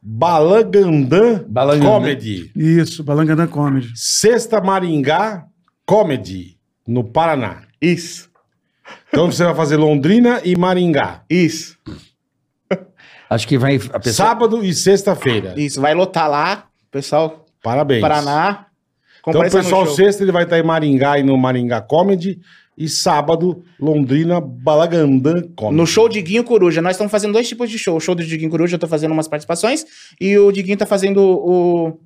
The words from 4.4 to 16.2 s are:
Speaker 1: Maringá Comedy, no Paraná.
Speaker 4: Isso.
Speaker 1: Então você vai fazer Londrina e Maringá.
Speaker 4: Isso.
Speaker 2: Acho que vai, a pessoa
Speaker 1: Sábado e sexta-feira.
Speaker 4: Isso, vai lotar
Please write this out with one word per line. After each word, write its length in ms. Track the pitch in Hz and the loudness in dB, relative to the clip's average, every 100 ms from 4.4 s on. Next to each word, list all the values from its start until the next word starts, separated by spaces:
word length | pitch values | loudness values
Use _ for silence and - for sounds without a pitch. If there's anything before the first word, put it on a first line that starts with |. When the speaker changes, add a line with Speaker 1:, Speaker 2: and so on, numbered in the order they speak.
| 220 220 | 0 -2
Speaker 1:
Maringá 880 | 185 190 180 151 135 160 220 196 143 _ _ _ | 0 -2 -2 -2 0 0 -2 -6 -16 _ _ _
Comedy, 720 | - 202 185 127 95 95 90 _ _ _ - | 0 2 2 -2 -6 -14 -16 _ _ _ -6
no 160 | 120 | -4
Paraná. 600 | 110 113 165 143 107 85 _ _ | -2 -2 0 -2 -4 -10 _ _
Speaker 4:
Isso. 480 | 160 175 - - - _ _ _ _ _ - - _ | -2 -2 -6 -16 -20 _ _ _ _ _ -20 -20 _
Speaker 1:
Então 180 | - 170 | 0 0
você 160 | 120 | 2
vai 140 | 175 151 | 0 0
fazer 200 | 151 151 | 0 2
Londrina 640 | 156 151 143 220 240 240 | 2 2 2 4 2 2
e 120 | 180 180 | -2 0
Maringá. 680 | 180 180 175 143 101 87 _ | 0 0 0 0 -2 -8 _
Speaker 4:
Isso. 480 | 175 160 - - _ - - _ _ _ _ _ _ _ 190 - _ - - _ | 0 0 -2 -14 _ -20 -20 _ _ _ _ _ _ _ -10 -10 _ -20 -20 _
Speaker 2:
Acho 200 | 117 - | -6 0
que 100 | 139 | 0
vai, 220 | 135 139 - | 2 0 -4
a 60 | 110 | -6
pessoa 300 | 123 104 208 | -4 0 0
Speaker 1:
Sábado 360 | 226 233 233 | 2 0 0
e 80 | 196 | -2
sexta-feira. 840 | 160 185 196 202 170 135 113 95 90 | -2 2 2 0 -2 -2 -2 -4 -6
Speaker 4:
Isso, 240 | 147 131 | -6 -2
vai 140 | 139 | 0
lotar 360 | 160 185 170 | 0 0 0